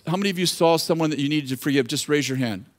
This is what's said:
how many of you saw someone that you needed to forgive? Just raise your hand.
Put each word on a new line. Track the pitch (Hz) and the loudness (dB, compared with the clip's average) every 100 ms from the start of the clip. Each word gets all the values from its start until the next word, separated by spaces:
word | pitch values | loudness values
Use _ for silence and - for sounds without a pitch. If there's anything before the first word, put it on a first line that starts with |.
| - | -4
how | 185 | -2
many | 202 | 0
of | 180 | 0
you | 175 | -2
saw | - 165 165 | 2 4 4
someone | - 165 156 | 2 0 0
that | 143 | 0
you | 143 | -2
needed | 151 135 | -2 -2
to | 131 | -4
forgive? | 151 139 120 | 0 0 2
Just | 143 - | -2 0
raise | 147 131 | 0 0
your | 131 | -2
hand. | 120 95 110 | -2 -4 -10